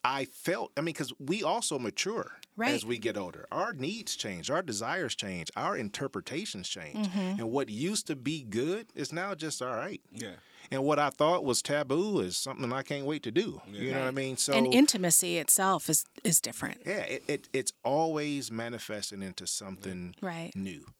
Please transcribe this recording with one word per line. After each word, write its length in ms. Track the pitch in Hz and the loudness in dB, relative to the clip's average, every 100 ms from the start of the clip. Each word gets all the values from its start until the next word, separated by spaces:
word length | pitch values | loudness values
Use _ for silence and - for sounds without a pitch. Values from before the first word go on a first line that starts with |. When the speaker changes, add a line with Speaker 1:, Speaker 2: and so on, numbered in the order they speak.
Speaker 1:
I 200 | 123 139 | 2 0
felt, 480 | 135 - - 202 208 - | -4 -2 -2 -2 -2 -2
I 40 | |
mean, 140 | 165 | -4
'cause 180 | 156 131 - | -4 -6 -6
we 240 | 139 202 | -2 0
also 340 | 160 220 - 143 | 2 0 0 -2
mature 600 | 117 - 190 220 - - - - | -2 -2 -2 -2 -6 -12 -16 -2
Speaker 2:
Right. 160 | 240 | 0
Speaker 1:
as 120 | 285 | 0
we 140 | 110 120 | 0 -2
get 180 | 110 104 | -2 -2
older. 300 | 90 80 - | -6 -8 -6
Our 200 | 151 214 | -2 -2
needs 440 | 160 139 226 - - | -2 -6 -4 -6 -6
change, 340 | 113 90 82 | -4 -6 0
our 100 | 156 | -2
desires 540 | 180 104 117 175 139 | 0 -4 -2 -2 -2
change, 340 | - 101 90 80 | -4 -4 -6 -6
our 220 | - 151 196 | -4 -2 -2
interpretations 920 | 104 - 139 101 - 143 214 98 90 | -4 -4 -4 -6 -6 -8 -6 -8 -8
change. 380 | 95 - 214 208 | -8 -8 -4 -2
Speaker 2:
Mm-hmm. 120 | 190 185 196 | 0 0 -2
Speaker 1:
And 120 | 113 | 0
what 160 | 131 127 | 0 0
used 400 | 107 165 214 - | -2 -2 -2 -4
to 80 | 143 | -4
be 260 | 123 160 | -2 -4
good 460 | 120 104 147 202 226 - | -2 0 0 -2 -6 -8
is 160 | 139 | -6
now 240 | 160 196 180 | -4 -6 -4
just 260 | 156 - | -6 -4
all 140 | 127 113 | -4 -2
right. 260 | 160 - _ | -4 -8 _
Speaker 3:
Yeah. 240 | 107 113 87 - - - | -12 -12 -12 -20 -20 -6
Speaker 1:
And 100 | 135 | 0
what 140 | 139 147 | 4 6
I 120 | 143 | 4
thought 340 | - 151 175 | 6 6 6
was 180 | 143 120 | 4 2
taboo 560 | - 143 139 147 208 190 | 4 0 4 2 4 2
is 180 | 92 90 | 2 -2
something 360 | 135 131 127 | -4 -2 -2
I 100 | 131 | -2
can't 240 | 139 143 139 | -2 -4 -2
wait 160 | 156 | -2
to 80 | 120 | 0
do. 320 | 120 226 139 95 | 0 0 -6 -12
Speaker 3:
Yeah. 120 | 104 | -6
Speaker 1:
You 60 | 127 | -2
know 40 | 135 | 0
what 40 | |
I 20 | 131 | 0
Speaker 2:
Right. 80 | |
Speaker 1:
mean? 220 | 135 131 127 | 0 -2 0
So 160 | - | 4
Speaker 2:
And 120 | 135 127 | 6 8
intimacy 640 | 240 294 208 180 - 175 170 | 8 8 6 6 4 4 0
itself 500 | - - 190 185 - | 4 6 6 4 4
is, 160 | 156 - - | 2 0 -2
is 160 | 202 165 | 2 4
different. 420 | - - - - | 2 -4 -6 -6
Speaker 1:
Yeah, 180 | - 202 | -6 -4
it, 220 | - 131 - | -2 -4 -2
it, 200 | 143 - | -4 -2
it's 200 | 135 - - | -2 -2 -2
always 680 | 117 143 160 151 147 143 117 | 0 2 2 0 -2 -2 -4
manifesting 720 | 113 117 117 - 107 - 98 | -4 -4 -6 -6 -6 -6 -6
into 240 | 95 90 90 | -8 -6 -6
something 680 | - 101 92 95 90 87 90 | -6 -6 -8 -8 -6 -8 -8
Speaker 2:
Right. 300 | 190 165 170 - | -8 -6 -8 -6
Speaker 1:
new. 280 | 196 151 - | -6 -8 -14